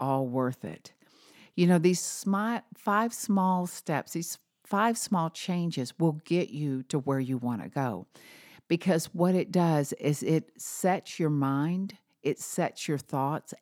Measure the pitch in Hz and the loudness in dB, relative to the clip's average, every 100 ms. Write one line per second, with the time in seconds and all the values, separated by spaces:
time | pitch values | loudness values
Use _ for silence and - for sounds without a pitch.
0 | 135 135 131 127 127 127 92 80 - _ | -2 0 0 0 0 -2 -10 -12 -18 _
1 | _ _ - - - - 175 175 175 175 | _ _ -20 -20 -12 2 6 6 6 4
2 | - - 202 196 220 233 - - - 208 | -2 -6 -2 0 0 -4 -6 -8 0 2
3 | 233 - - 196 185 185 175 - - 147 | 2 -2 0 2 4 2 0 -8 -4 -4
4 | - 170 170 - _ _ - 202 226 233 | -2 -8 -8 -12 _ _ -4 0 2 0
5 | - 190 165 - - 175 170 143 123 - | 0 0 0 -4 -4 -2 -2 -4 -6 0
6 | 165 151 - 170 - 147 147 131 127 151 | 0 0 -2 -2 -2 -4 -4 -4 -2 -4
7 | 135 135 127 127 120 113 85 - 120 92 | 0 -2 0 -2 -2 -4 -6 -4 -4 -4
8 | - - - - - - - 170 185 165 | -10 -20 -20 -20 -20 -20 -4 -2 2 2
9 | - 170 175 185 - 180 170 151 143 - | 0 0 2 2 2 2 4 4 0 -2
10 | 139 147 - 160 - - - - 185 180 | -2 0 2 0 0 -14 -14 -2 0 0
11 | - - 156 147 135 135 156 180 196 - | -2 -2 0 2 2 0 0 -2 -4 -10
12 | _ _ 147 - - - 160 - - 143 | _ _ -4 -4 -6 -2 -2 -2 -4 -4
13 | - - 135 156 - - | -2 -2 0 -2 -8 -8